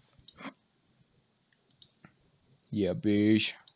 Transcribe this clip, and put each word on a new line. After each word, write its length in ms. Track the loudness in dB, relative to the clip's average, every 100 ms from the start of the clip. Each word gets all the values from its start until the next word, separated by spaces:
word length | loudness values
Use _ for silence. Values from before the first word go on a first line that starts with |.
| _ -20 -20 -18 -18 -18 _ _ _ _ _ _ _ _ _ _ _ _ -20 _ -20 _ _ _ _ _ _
Yeah, 200 | -4 -2
bitch. 600 | -2 0 2 4 2 0 -6 -18